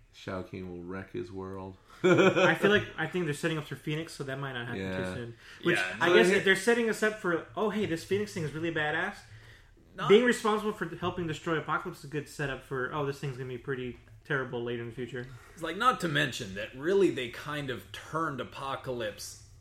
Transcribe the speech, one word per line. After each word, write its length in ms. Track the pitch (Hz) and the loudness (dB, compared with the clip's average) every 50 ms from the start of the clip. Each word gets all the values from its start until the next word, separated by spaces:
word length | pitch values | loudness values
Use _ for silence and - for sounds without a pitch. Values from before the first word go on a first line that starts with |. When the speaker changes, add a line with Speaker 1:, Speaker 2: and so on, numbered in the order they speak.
| - _ - | -20 _ -20
Speaker 1:
Shadow 280 | - - - 98 92 | -16 -12 -8 -8 -8
King 300 | 90 - - 95 92 90 | -8 -8 -10 -10 -10 -10
will 100 | 87 87 85 | -10 -10 -10
wreck 280 | 87 92 95 98 - - | -8 -8 -10 -10 -8 -8
his 180 | 104 98 98 | -8 -8 -6
world. 460 | 95 95 95 95 95 95 95 95 95 - _ - | -8 -10 -8 -8 -8 -10 -10 -12 -12 -16 _ -20
<laughs> 140 | - - - | -4 2 6
Speaker 2:
I 520 | 185 170 160 190 180 147 170 - 180 170 | 6 8 8 8 8 8 6 6 4 4
feel 160 | - - 202 | 6 6 6
like, 140 | 208 190 - - - | 6 6 2 0 -6
I 80 | - 160 | -6 -4
think 200 | 156 - 180 175 | -2 -2 -2 -2
they're 100 | 147 143 | -2 -2
setting 240 | - - 165 160 156 | -2 -2 -2 -2 -2
up 80 | 147 | -6
for 80 | - 135 | -8 -10
Phoenix, 380 | - - 151 151 156 165 - - | -10 -6 -4 -4 -4 -6 -8 -8
so 100 | - 139 | -10 -8
that 160 | 131 135 139 | -8 -6 -6
might 140 | 143 135 127 | -6 -8 -6
not 120 | 120 120 | -8 -8
happen 160 | 120 120 98 | -6 -6 -6
Speaker 1:
Yeah. 160 | 95 95 92 | -4 -4 -2
Speaker 2:
too 160 | 92 92 92 92 | -2 -4 -4 -4
soon. 200 | 123 117 117 117 - - - - - | -6 -8 -10 -12 -16 -20 -20 -12 -4
Which 160 | - 175 107 | 0 2 2
Speaker 3:
Yeah. 80 | 101 - 92 95 104 | 2 0 -2 -2 0
Speaker 2:
I 60 | 165 | 4
Speaker 1:
So 60 | 175 180 | 6 8
Speaker 2:
guess 120 | - - 180 | 8 8 8
Speaker 1:
here 80 | 196 | 6
Speaker 2:
if 60 | 190 - | 4 6
they're 100 | 196 190 | 4 4
setting 340 | 190 - 233 233 240 226 220 | 4 6 4 4 4 4 0
us 140 | 202 - 220 | 0 2 0
up 160 | 214 214 - | 0 0 0
for, 260 | - 175 165 151 - - - | -2 0 0 0 -2 -4 -4
"Oh, 140 | 175 214 214 | -2 -2 0
hey, 160 | 185 214 196 | 0 0 0
this 180 | 156 165 160 - | -2 -2 -4 -2
Phoenix 300 | - 190 202 208 202 - | -2 0 0 -2 -2 -4
thing 80 | 196 156 | -6 -6
is 80 | 143 | -4
really 200 | 139 156 170 170 | -4 -4 -4 -2
badass," 420 | 160 156 151 151 160 165 185 208 208 - - - - - - - - - - - - - - - - | -2 0 0 0 0 0 -2 -4 -6 -8 -16 -20 -20 -20 -20 -20 -20 -20 -20 -20 -20 -20 -20 -16 -10
Speaker 3:
Not 140 | 190 202 233 | -2 6 8
Speaker 2:
being 140 | 196 233 247 | 8 8 8
responsible 480 | 247 220 - - 214 214 208 202 214 208 | 6 2 2 2 0 0 0 0 -2 -4
for 120 | - 180 160 165 | -4 -6 -6 -6
helping 320 | 147 175 180 175 185 175 | -4 -4 -4 -4 -2 -4
destroy 300 | 160 151 - - 175 160 | -4 -4 -4 -2 -2 -2
Apocalypse 420 | 151 - 156 156 170 - 180 151 - | -2 0 -2 -2 -2 -4 -6 -10 -12
is 60 | - | -12
a 20 | |
good 200 | 135 151 147 - | -8 -6 -6 -6
setup 360 | - - - 147 135 131 127 - | -6 -6 -6 -4 -4 -4 -6 -8
for, 240 | - 139 127 127 127 151 | -6 -4 -4 -4 -2 -2
"Oh, 100 | 151 143 | -2 -2
this 140 | 139 139 - | -2 -4 -4
thing's 180 | 156 139 123 | -6 -6 -6
gonna 100 | 127 131 | -6 -8
be 120 | 127 127 120 | -8 -8 -8
pretty 400 | - 143 135 123 127 123 117 - - - - - - | -6 -6 -4 -4 -4 -8 -8 -12 -16 -20 -20 -14 -6
terrible 380 | - 151 135 127 120 123 120 120 | -2 -2 -2 -2 -2 -4 -4 -4
later 180 | 120 123 117 | -4 -4 -4
in 80 | 117 117 | -6 -8
the 60 | 110 | -8
future." 320 | - 123 117 135 123 123 135 127 - - - - | -8 -8 -8 -6 -8 -10 -10 -14 -18 -18 -20 -14
Speaker 3:
It's 80 | - | -8
like, 160 | 165 165 170 | -6 -6 -2
not 220 | 196 233 262 - - | 2 4 2 4 2
to 80 | 175 | 0
mention 480 | 170 143 147 151 131 117 - 123 95 92 | 0 2 2 2 0 -2 -6 -8 -8 -8
that 140 | 98 113 - 123 | -8 -8 -8 -8
really 360 | 131 143 175 196 196 185 156 | -6 0 2 4 6 6 4
they 180 | 123 131 123 120 | 4 2 -4 -6
kind 400 | - - - 147 147 147 143 131 | -8 -10 -8 -8 -6 -6 -4 -6
of 220 | 123 98 - - | -6 -8 -8 -14
turned 500 | - - - - 151 160 165 156 139 120 | -16 -16 -12 -6 -4 -2 -2 -2 -2 -4
Apocalypse 1000 | 113 95 - - 139 135 131 - - 135 123 120 113 104 98 - - - - - - - - - | -6 -8 -8 -10 -8 -6 -6 -6 -6 -6 -4 -4 -4 -6 -6 -10 -12 -14 -14 -16 -20 -20 -20 -20